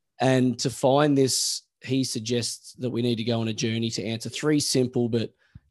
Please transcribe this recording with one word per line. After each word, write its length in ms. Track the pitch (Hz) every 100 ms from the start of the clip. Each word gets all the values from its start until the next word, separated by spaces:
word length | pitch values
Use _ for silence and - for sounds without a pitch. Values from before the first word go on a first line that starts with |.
| _ -
And 360 | 131 131 127 117
to 100 | 135
find 460 | - 135 139 151 139
this, 440 | 135 - - - - _
he 180 | - 135
suggests 680 | 127 123 110 120 113 - - -
that 100 | 123
we 140 | 117
need 140 | 120 113
to 80 |
go 160 | 117 113
on 60 | 113
a 40 |
journey 380 | 110 113 113 117
to 120 | 113
answer 280 | 101 113 -
three 280 | - 151 151
simple 500 | - 135 123 123 120
but 200 | 117 110 _ _ - _